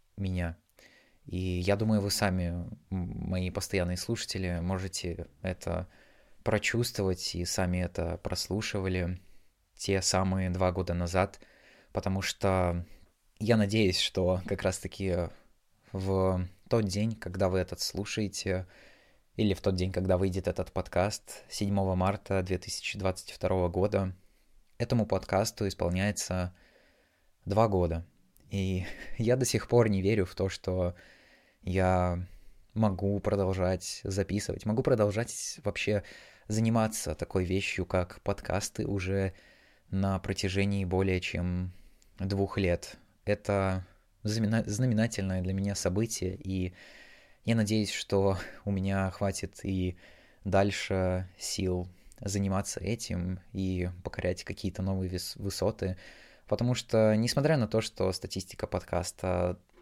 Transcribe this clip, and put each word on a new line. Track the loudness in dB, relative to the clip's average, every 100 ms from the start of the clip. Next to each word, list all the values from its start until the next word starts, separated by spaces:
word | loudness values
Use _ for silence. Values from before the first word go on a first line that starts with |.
| _ -6
меня. | -2 -2 -2 -6 _ _ -20 -20 _ _ -8
И | -4
я | -2 0 2 2
думаю, | 4 2
вы | 2
сами, | 0 0 0 -2
м, | -4 -8 -12 -6
мои | -4 -4 -6 -4 -2 -2
постоянные | -4 -2 0 0 -2
слушатели, | -4 -4 -4 -4 -2 -2
можете | -2 -2 -4 -6 -6 -6 -10 _
это | -6 -6 -4 -4 -6 -12 -20 _ _ -6
прочувствовать | 0 0 2 0 0 0 0 0 -4
и | -4
сами | -4 0 2 2
это | 0 -2 -4 -4
прослушивали | -4 -6 -2 -2 -2 -2 0 0 0 -4 -10 -20 -20 _ _
те | -10 0 0
самые | 2 2 2 2 0
два | 2 2
года | 2 -2
назад, | 0 2 2 2 0 -20 -20 -20 -20 _
потому | -4 0 0
что | -2 0 2 4 4 0 -6 -14 -20 _ _ -6
я | 2 4
надеюсь, | 4 4 4 4
что | 0 2 2 2 -2
как | -2
раз-таки | -2 -2 -8 -6 -2 0 -2 -8 _ _ _ _ -10
в | -6 0 2 2 2 -2 -8 0
тот | 0
день, | 2 0 -2 -2
когда | -8 0 2
вы | 2
этот | -2 -4
слушаете, | -6 -4 -4 -2 -2 -2 -2 -2 -4 -16 -20 -20 _ _ _ 0
или | 2
в | 2
тот | 2
день, | 2 0
когда | 0 2 4
выйдет | 2 0 -2
этот | -2 -4
подкаст, | -4 -2 2 0 0 -12 -18 -12
седьмого | -4 0 0 2 2
марта | 2 0 -2 -2
две | 0 -4
тысячи | -4 -8 -8 -2
двадцать | -2 -2 -8
второго | -4 0 2 2
года, | 2 2 2 0 -6 -16 _ _ -20 _ -6
этому | 0 2 2
подкасту | 0 2 2 2 0 -4
исполняется | 0 0 2 0 -2 -2 -2 -4 -6 -20 _ _ _ _ _ _ _ 0
два | 4 6
года. | 4 2 0 -6 _ _ _ -8
И | -2 0 0 -4 -8
<laughs> | -8 -2
я | 2 4
до | 2
сих | 0 4
пор | 4 6
не | 4
верю | 2 2 0
в |
то, | 0 -4
что | -2 -4 0 0 -4 -16 -20 -20 _ _ _
я | -2 2 4 4 2 0 -4 -12 -20 -20 -8
могу | 0 0 2 0 0
продолжать | 0 2 2 2 2 0 -4 -8
записывать, | -4 -2 0 -2 -2 -4 -2
могу | 2
продолжать | 4 4 4 2 -4 -6 -10 -6
вообще | -6 -4 -2 -2 -2 -18 -20 -18 -4
заниматься | 0 2 4 2 -2 -6
такой | -6 -2 -2
вещью, | 0 0 -2 -4 -2
как | 0 -2 -6
подкасты, | -4 -4 -2 -4 -4 -4 -4
уже | -2 -2 0 0 -4 -20 -20 -20 _ -6
на | 0 0 0
протяжении | -2 -2 0 0 2 0
более | 0 2 2 2
чем | -2 -2 -2 -2 -4 -8 -20 -20 _ -6
двух | -2 0 0 2
лет. | 2 0 -4 -18 -20 _
Это | -2 -2 0 0 2 -2 -6 -18 _ _
замена-, | -4 0 2 2 0
знаменательное | 0 2 2 2 0 -2 -2
для | -2
меня | -2 -2
событие, | 0 0 0 -2 -2 -4 -6
и | -4 -2 -2 -6 -20 -20 -20 -20 -20 -8
я | 0
надеюсь, | 2 4 2 0
что | -4 0 2 4 2 -4 -8
у | -4
меня | -2 0 0 0
хватит | 0 -2 -2 -8 -8
и | -4 0 0 -4 -14 -20 -20 _
дальше | 2 4 4 0 -2 0 2 0 -4 -10
сил | -8 -2 0 0 -4 -12 -20 -10
заниматься | -4 0 0 0 -2 -6
этим | -4 -4 -4 -4 -4 -6 -8
и | -4 -2 0 -2 -4
покорять | -10 -4 -2 -2
какие-то | -6 -6 -4 -2
новые | -2 0 -2
выс-, | -4 -8 -6
высоты, | -6 0 -2 0 -4 -4 -10 -20 -20 -16 -4
потому | 0 2
что, | 0 2 4 6 6
несмотря | 2 2 4 4
на | 2
то, | 0
что | 0 -2 -2
статистика | 0 -4 -8 -8 -8 -4
подкаста | -4 -2 -2 -2 -4 -2 0 0 -2 _ -20